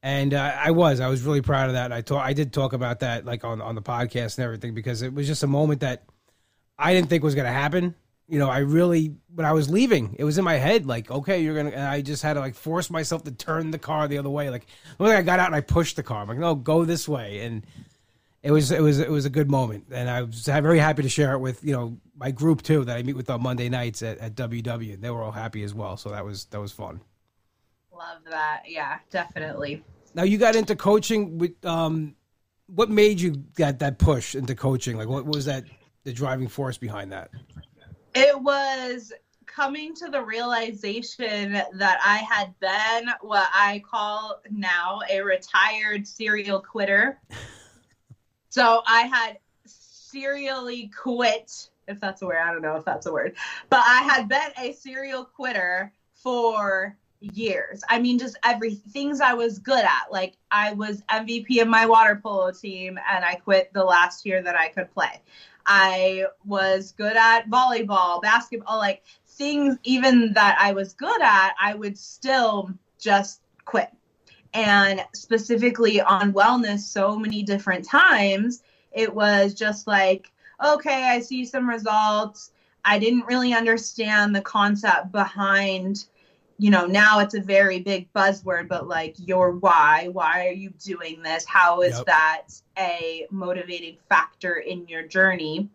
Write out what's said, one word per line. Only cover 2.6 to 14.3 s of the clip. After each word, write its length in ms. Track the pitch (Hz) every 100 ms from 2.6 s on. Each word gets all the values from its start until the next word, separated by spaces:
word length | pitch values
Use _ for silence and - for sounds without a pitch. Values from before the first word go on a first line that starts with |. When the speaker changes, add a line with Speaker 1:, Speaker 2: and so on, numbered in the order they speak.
| 135
Speaker 1:
about 280 | 131 123 120
that, 240 | 127 117
like, 200 | 117 117
on, 160 | 117 113
on 160 | 110 110
the 60 |
podcast 540 | 104 120 120 123 113 -
and 80 |
everything, 300 | 123 113 120
because 280 | 113 120 113
it 120 | 127
was 140 | 139 143
just 160 | 156
a 20 | 143
moment 340 | 139 151 143
that 240 | 139 123 _ _ _ _ _ _ _ -
I 160 | 151
didn't 160 | 185 165
think 140 | 170
was 140 | 151 139
gonna 160 | 123
happen. 420 | 127 143 175 180 170 _ _ _
You 140 | 151
know, 100 | 139
I 80 | 131
really, 560 | 143 160 175 170 156 147 _
when 140 | 170 156
I 60 |
was 180 | 156 143
leaving, 460 | 185 254 180 107 98
it 60 |
was 140 | 151 151
in 60 |
my 100 | 180
head, 320 | 151 139 226 139
like, 220 | 117 110
"Okay, 320 | 135 139 185
you're 140 | 156
gonna," 160 | 156 147
and 160 | 127 139
I 140 | 143
just 220 | 143 147
had 100 | 151
to, 60 | 147
like, 160 | 135 117
force 340 | 160 165 175
myself 320 | 165 156 165
to 60 | 156
turn 400 | 123 - 160 160
the 80 | 156
car 300 | - 156 147
the 100 | 143
other 120 | 139